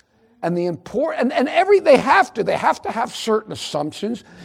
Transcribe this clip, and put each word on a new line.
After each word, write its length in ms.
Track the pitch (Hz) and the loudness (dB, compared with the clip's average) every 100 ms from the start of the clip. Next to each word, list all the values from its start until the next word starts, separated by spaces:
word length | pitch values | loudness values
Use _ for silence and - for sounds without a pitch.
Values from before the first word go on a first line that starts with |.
| _ _ _ - | _ _ _ -8
And 160 | 170 175 | -4 -2
the 100 | 175 | -2
import-, 480 | 160 - 226 311 - | -6 -6 -4 -2 -2
and, 160 | 254 | -2
and 160 | - 254 | 0 0
every, 300 | 330 370 403 | 0 4 4
they 180 | 320 247 | 6 6
have 360 | 214 381 - - | 6 2 2 -2
to, 80 | |
they 120 | - 156 | -2 0
have 260 | 254 - | 0 -2
to 80 | 392 | -4
have 220 | 220 240 | -4 -6
certain 380 | - 226 214 214 | -6 -2 -2 -4
assumptions. 720 | 156 - 147 147 - 208 233 - - | -12 -6 -6 -6 -6 -6 -6 -10 -20